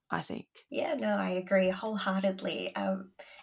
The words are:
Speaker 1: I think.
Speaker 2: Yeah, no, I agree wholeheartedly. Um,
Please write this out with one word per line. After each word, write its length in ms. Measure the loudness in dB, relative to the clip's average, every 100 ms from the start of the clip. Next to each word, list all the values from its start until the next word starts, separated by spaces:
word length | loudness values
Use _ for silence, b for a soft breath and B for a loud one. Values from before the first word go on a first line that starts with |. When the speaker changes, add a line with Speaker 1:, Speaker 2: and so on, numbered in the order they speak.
| _
Speaker 1:
I 100 | -4
think. 240 | -4 -10 -10 -20 _
Speaker 2:
Yeah, 240 | -4 -2
no, 220 | 0 0 0
I 140 | 0
agree 400 | -2 4 4 4
wholeheartedly. 1040 | 2 -2 -2 0 2 2 0 -4 -4 -4 -2
Um, 340 | -2 -2 -6 -18 b b